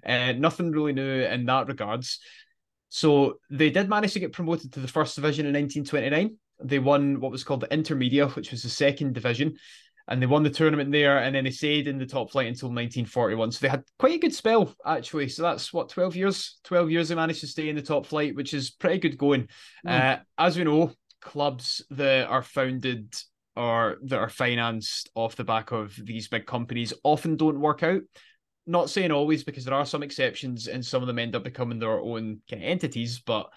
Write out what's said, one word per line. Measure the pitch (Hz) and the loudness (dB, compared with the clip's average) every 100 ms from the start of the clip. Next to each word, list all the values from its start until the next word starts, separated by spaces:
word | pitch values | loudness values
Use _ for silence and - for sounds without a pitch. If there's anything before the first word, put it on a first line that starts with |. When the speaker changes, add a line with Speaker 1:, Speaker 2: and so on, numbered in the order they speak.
Speaker 1:
uh, | - 123 127 | -2 0 0
nothing | 120 160 - 170 | 2 0 2 -2
really | 151 151 | 0 0
new | 135 135 131 | 0 0 0
in | 127 120 123 | 0 0 2
that | 131 123 | 2 0
regards. | - 104 120 127 - - - - _ _ _ _ | -4 -4 -4 -6 -10 -12 -20 -20 _ _ _ _
So | - 160 143 139 - - | 2 6 6 6 2 -6
they | 143 156 | 2 4
did | 185 196 | 4 2
manage | 208 208 | 2 0
to | 196 | -2
get | 170 | -6
promoted | - 165 170 139 | -4 -2 -2 -4
to | 135 | -10
the | 131 | -4
first | 160 151 | 0 -2
division | - 147 143 147 | 0 -2 0 0
in | |
nineteen | 143 143 151 139 | 0 0 -4 -2
twenty-nine. | 147 131 147 214 - _ - | -2 2 2 0 -2 _ -12
They | 127 139 | -2 0
won | 131 143 143 135 | 4 4 4 0
what | 131 | -4
was | 127 | -6
called | - 139 | -4 -4
the | - | -2
Intermedia, | 151 156 139 123 139 143 123 | -2 0 0 2 2 2 -2
which | 104 | -10
was | 120 | -10
the | 120 | -8
second | - 143 139 143 | 0 0 2 -2
division, | 120 120 120 151 156 - - _ _ - | -2 -2 0 -2 -4 -14 -20 _ _ -6
and | 127 | 0
they | 127 | 4
won | 147 | 4
the | 151 | 4
tournament | 147 160 151 139 | 4 2 2 2
there, | 147 143 139 | 4 6 6
and | 123 | 4
then | 139 | 0
they | 135 | -2
stayed | 127 151 147 147 | -2 0 0 0
in | 139 | -4
the | 131 | -4
top | 135 - | -4 -2
flight | 139 117 | -2 -2
until | 120 131 | -2 -6
nineteen | 120 120 123 | -4 -4 -4
forty-one. | 110 127 113 113 113 | -4 0 0 2 -2
So | 120 | 0
they | 135 | 0
had | 135 - - | -2 -6 2
quite | 262 | 2
a | 330 | 4
good | 339 | 0
spell, | - 226 226 190 - | 0 2 4 2 -2
actually. | - 156 - 156 135 | -4 -4 -4 -4 -4
So | 135 | -2
that's, | 170 - - | -2 -2 -4
what, | 127 - | -4 -4
twelve | - 180 175 | 0 -2 0
years? | 196 190 - - | 0 -2 -6 -12
Twelve | - 180 165 | 0 2 4
years | 165 160 | 2 0
they | 170 | 0
managed | 160 160 | 0 -2
to | 143 | -8
stay | - 151 | -6 -6
in | 151 | -4
the | |
top | - 147 - | -2 -2 0
flight, | 156 151 | -2 -2
which | 139 131 | -2 -6
is | 147 127 | -4 -6
pretty | - 180 180 | -2 0 2
good | 165 135 | 0 2
going. | 143 139 123 - - - 175 | 2 2 0 -10 -20 -12 -2
Speaker 2:
Mm. | 127 131 127 | 2 4 2
Speaker 1:
Uh, | - - | -2 2
as | 170 165 | 2 4
we | |
know, | 165 151 170 - _ _ | 2 4 2 0 _ _
clubs | - 147 143 127 - - - | -10 -2 -2 -2 -6 -8 -8
that | 139 139 131 - | -2 4 4 4
are | 127 | 0
founded | 123 139 131 131 127 123 107 - - _ _ - | -2 -2 -2 0 -2 -4 -6 -14 -16 _ _ -4
or | 120 117 110 - | 0 2 2 -2
that | 131 123 | -2 -2
are | 110 | -2
financed | - 123 120 117 113 107 - - | 0 0 2 0 -2 -6 -8 -8
off | 113 113 | -4 -4
the | - | -4
back | 120 113 113 | -2 -2 -2
of | 117 104 - | -6 -6 -10
these | 107 113 107 | -12 -10 -6
big | 117 110 | -8 -4
companies | 120 117 120 113 - | -6 -4 -4 -6 -2
often | 147 151 170 156 | 0 2 2 2
don't | 156 139 | 2 2
work | 147 147 | 0 0
out. | 165 190 - _ - _ _ _ - | 0 0 -4 _ -20 _ _ _ 0
Not | 175 165 | 2 2
saying | 202 180 | 0 2
always, | 147 147 151 | 2 2 0
because | - 139 | -2 -10
there | 123 | -2
are | 135 139 | -2 0
some | 151 | -4
exceptions, | 143 - 127 123 131 120 117 | -6 -2 -2 -2 -8 -8 -8
and | 127 | -8
some | 120 131 | -2 -2
of | 123 | -2
them | 120 | -2
end | 117 | -2
up | 113 | -4
becoming | 101 120 120 117 | -6 -6 -6 -4
their | 113 110 | -2 -2
own | 117 113 110 107 - | -2 -6 -6 -8 -12
kind | 110 | -8
of | 101 | -4
entities, | 180 139 120 117 120 | -2 -2 -4 -6 -6
but | - 110 - | -2 -2 -2